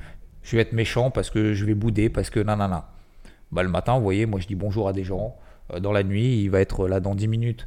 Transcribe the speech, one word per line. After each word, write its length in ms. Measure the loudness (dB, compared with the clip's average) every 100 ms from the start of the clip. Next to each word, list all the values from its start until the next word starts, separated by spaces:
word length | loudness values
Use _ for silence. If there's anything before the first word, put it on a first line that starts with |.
| -12 -16 -20 -20
je 140 | -2 0
vais 60 |
être 100 | 2
méchant 380 | 0 0 0 0
parce 180 | 0 -2
que 240 | 0 2
je 120 | 2 0
vais 80 |
bouder, 340 | 2 2 2 2
parce 220 | 0 -2
que 100 | -2
nanana. 520 | 0 0 0 -2 -6 -18 -20 -20 -20 -20 -6
Bah, 100 | -2
le 60 | 0
matin, 280 | 2 2 2
vous 60 |
voyez, 220 | 2 2
moi 160 | 2 0
je 60 | -4
dis 80 |
bonjour 340 | -4 -2 0 0
à 60 |
des 100 | -2
gens. 320 | -2 -4 -6 -8 -18 -20 -12
Euh, 80 | -4
dans 120 | 0
la 100 | 2
nuit, 400 | 2 2 2 2
il 60 | 4
va 120 | 4
être 280 | 2 2 0
là 100 | 0
dans 160 | 0
dix 140 | 0 0
minutes. 380 | 0 -2 -4